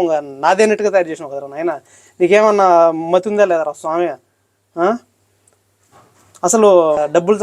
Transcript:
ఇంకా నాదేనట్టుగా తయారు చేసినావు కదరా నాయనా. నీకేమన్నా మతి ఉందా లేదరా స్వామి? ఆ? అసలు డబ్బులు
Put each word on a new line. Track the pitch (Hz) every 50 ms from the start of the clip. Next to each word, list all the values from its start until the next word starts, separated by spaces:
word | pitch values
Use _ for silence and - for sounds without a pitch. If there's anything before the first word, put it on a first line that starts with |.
| 185
ఇంకా | 170 160 151 147 143 139 135 143
నాదేనట్టుగా | 160 185 190 220 214 208 196 208 208 190
తయారు | 196 175 160 156
చేసినావు | 151 165 139 139
కదరా | 139 139 139 139
నాయనా. | 147 165 170 156 135 - _ _ _ _ _ _ -
నీకేమన్నా | 180 175 190 208 214 220 208 202 196 185 175 170 170 165 160 160 165 165 175
మతి | 185 180 220
ఉందా | 208 208 208 190 175
లేదరా | 165 156 151 143 - -
స్వామి? | 160 160 170 175 170 139 127 _ _ _ _ _ _ _ _ _ _ _ 165 170
ఆ? | 190 233 240 - _ _ _ _ _ _ _ _ _ _ _ _ _ _ _ _ _ _ _ _ _ _ _ _ _ - - - 180
అసలు | - 226 214 208 190 180 165 160 151 151 151 147 147
డబ్బులు | 170 175 180 214 196